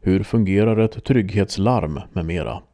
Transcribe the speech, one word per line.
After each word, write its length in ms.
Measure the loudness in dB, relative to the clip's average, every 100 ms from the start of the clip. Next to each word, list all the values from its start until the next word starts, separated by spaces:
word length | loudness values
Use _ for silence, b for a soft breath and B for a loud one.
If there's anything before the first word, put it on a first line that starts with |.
Hur 220 | 2 0
fungerar 540 | 2 0 2 2 2 2
ett 280 | 0 -2
trygghetslarm 960 | 0 0 2 0 -2 0 0 0 -2 -6 -8
med 140 | -6 -4
mera? 360 | -4 -6 -8 -14